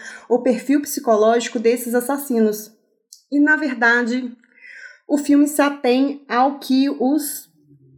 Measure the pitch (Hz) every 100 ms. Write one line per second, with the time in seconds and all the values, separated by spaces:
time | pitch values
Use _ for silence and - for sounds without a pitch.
0 | - - - 240 254 226 - 285 285 -
1 | - 214 214 240 233 240 226 240 240 240
2 | 240 285 - 233 214 214 - _ _ _
3 | _ - _ 285 294 302 302 240 233 240
4 | 233 247 247 - _ _ - - - -
5 | - 294 285 285 294 - 285 285 254 254
6 | 277 - - 233 269 277 - 262 277 285
7 | 254 302 294 - - _ _ _ _